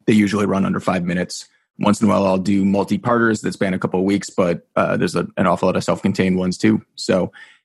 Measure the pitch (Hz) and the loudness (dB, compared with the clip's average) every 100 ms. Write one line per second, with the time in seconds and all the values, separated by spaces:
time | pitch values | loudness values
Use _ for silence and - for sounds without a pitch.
0 | - 107 101 101 101 98 95 92 - 90 | 2 4 4 2 0 0 -2 -2 -2 -2
1 | 87 90 90 - - _ _ - 98 104 | -2 -2 -4 -8 -16 _ _ -4 0 2
2 | 107 98 98 92 92 101 98 98 95 101 | 2 2 2 0 0 0 2 0 0 -2
3 | 123 117 113 107 92 - 98 92 - 92 | 0 0 2 0 -4 -4 -2 -2 -2 0
4 | 95 101 - - 87 87 _ - 87 98 | 0 0 -2 -2 0 -2 _ -2 0 0
5 | 95 87 87 - 95 87 92 90 - 87 | -2 -2 -4 -2 0 2 0 -2 -2 -2
6 | 98 98 95 92 92 90 110 110 - - | -2 0 0 0 -2 0 2 2 -2 -10
7 | - 95 87 - - _ | -2 0 0 -8 -20 _